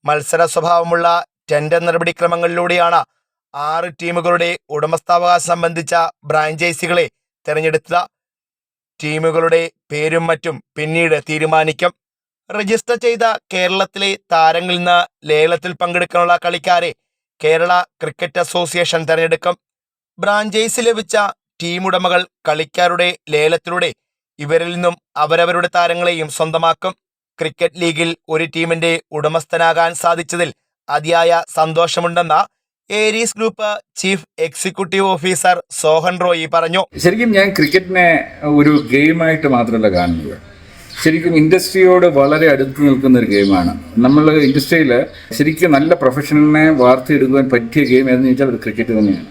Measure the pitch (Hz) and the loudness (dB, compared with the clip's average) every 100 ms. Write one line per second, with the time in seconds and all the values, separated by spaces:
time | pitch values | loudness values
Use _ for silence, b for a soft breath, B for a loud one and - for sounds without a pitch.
0 | 147 151 139 165 170 175 165 170 170 170 | -2 -2 -2 0 0 0 0 0 2 0
1 | 170 170 - _ - 147 151 170 170 165 | 2 0 -4 _ -4 -2 0 0 0 -2
2 | 170 165 170 170 170 175 175 175 170 170 | -2 -2 -2 0 -2 -2 -2 0 2 0
3 | - _ _ _ _ 143 151 160 175 143 | -2 _ _ _ _ -10 -6 -6 -6 -10
4 | 170 175 170 175 170 180 _ 147 151 165 | -6 -4 -2 -2 -2 -6 _ -6 -4 -4
5 | - 175 175 175 170 170 170 170 143 170 | 0 0 2 0 0 -2 -2 -4 -2 -2
6 | 165 _ 147 156 156 156 175 160 165 175 | -2 _ -4 -2 -2 -2 -4 -4 -2 0
7 | 156 _ _ _ - 151 160 156 - 175 | -2 _ _ _ -6 -2 -2 -2 -2 -4
8 | - _ _ _ _ _ _ _ _ _ | -4 _ _ _ _ _ _ _ _ _
9 | 151 156 165 160 165 165 165 _ _ 147 | -6 -2 0 0 2 0 -2 _ _ -6
10 | 156 165 165 160 170 143 _ - 151 165 | -2 -2 -2 -4 -4 -10 _ -8 -4 0
11 | 165 151 147 156 156 156 156 147 170 _ | 0 0 -2 -4 0 0 0 -2 -4 _
12 | _ _ _ _ _ 202 202 226 - 233 | _ _ _ _ _ -8 -4 -4 -2 -2
13 | 240 233 226 214 _ 185 180 190 190 196 | -2 0 -2 -2 _ -4 -2 -2 -4 -4
14 | 196 196 _ 165 160 170 180 180 175 175 | -6 -6 _ 2 2 0 -4 -4 0 0
15 | - _ 151 151 160 170 180 175 175 175 | 0 _ -2 0 2 0 -6 -6 -4 -4
16 | 175 175 175 175 175 170 180 175 175 - | -2 -2 0 0 -2 -6 0 0 -2 -8
17 | _ _ _ _ 151 160 175 180 175 _ | _ _ _ _ 0 0 2 0 -2 _
18 | 165 - 170 180 170 175 170 175 170 165 | -12 -8 -8 -6 -4 -4 -4 -2 -2 -2
19 | 156 160 165 165 175 175 _ _ _ _ | -2 -2 0 -2 -4 -6 _ _ _ _
20 | _ - 196 208 214 214 220 - 233 220 | _ -6 -2 -2 -2 -4 -2 -2 -2 -2
21 | - 214 202 - _ _ 170 180 190 185 | -2 -2 -2 -6 _ _ -8 -4 -2 -2
22 | 185 180 180 _ - 151 156 - 175 175 | 0 -2 -2 _ -4 -4 -4 0 0 0
23 | 175 175 - 151 156 165 - 175 170 - | -2 -4 -4 0 0 -2 -4 -4 -4 -8
24 | _ _ _ - 147 165 170 175 175 175 | _ _ _ -14 -2 -2 -2 -2 -4 -4
25 | _ 143 151 170 170 175 175 180 170 175 | _ -6 0 0 0 0 -2 -2 -2 -2
26 | 175 170 151 - 160 165 165 160 185 - | -2 -4 -8 -6 -4 0 -2 -2 -6 -10
27 | _ _ _ - 156 - 170 - 170 156 | _ _ _ -10 -10 -4 -6 -2 -4 -2
28 | 170 165 - 156 160 165 165 165 165 165 | -4 -6 -6 -4 -4 -6 -4 -2 -2 -4
29 | _ 151 151 160 - 165 165 165 165 170 | _ -6 -4 -4 -4 0 0 2 -2 -2
30 | 170 170 165 175 160 - _ _ - 147 | -2 -2 -4 -4 -6 -6 _ _ -6 -4
31 | 156 170 170 170 170 - 160 160 170 - | 0 2 2 0 -2 -2 -2 0 -2 -2
32 | 170 170 170 156 - _ _ _ _ 208 | -2 -2 0 0 -2 _ _ _ _ -2
33 | 214 220 226 208 220 190 208 208 _ - | -2 -2 -6 -4 -6 -4 -6 -6 _ -8
34 | 185 190 156 - 160 - 190 - 185 196 | -4 -4 -8 -8 -8 -6 -8 -6 -4 0
35 | 196 180 180 185 185 175 - - 156 160 | 0 0 -2 0 0 0 -4 -4 0 2
36 | 170 180 180 170 160 170 165 180 180 - | 0 -2 -2 -2 -2 -2 0 -2 -4 0
37 | 165 214 233 202 196 196 156 180 180 185 | 0 2 0 2 2 0 0 0 0 2
38 | 175 160 - - 151 147 147 147 113 131 | 2 2 -2 -8 0 4 4 2 2 2
39 | 151 165 160 156 143 123 113 113 107 90 | 2 2 0 0 0 0 0 0 2 2
40 | 87 82 71 65 - - - - - - | 0 -2 -6 -14 -18 -20 -20 -20 -20 -2
41 | 160 160 170 165 156 180 - 190 185 180 | 0 0 2 2 4 2 0 4 6 6
42 | 175 139 139 156 165 135 135 139 143 131 | 4 4 2 4 4 4 0 2 2 4
43 | 135 123 110 101 98 95 87 - - 110 | 4 4 4 2 4 2 0 -4 -4 2
44 | 127 147 156 151 139 139 - 165 139 120 | 4 6 6 4 4 2 2 2 4 2
45 | - B B 110 147 156 175 139 160 170 | 0 B B 0 0 2 2 4 2 2
46 | 131 131 143 151 151 151 156 143 123 127 | 2 0 0 4 4 4 4 6 4 4
47 | - 147 131 135 127 120 113 156 135 127 | 2 2 4 2 2 0 0 0 4 4
48 | 135 127 131 127 135 117 117 107 120 110 | 4 2 2 2 0 -2 -6 -4 -2 2
49 | 101 90 80 | 2 0 -6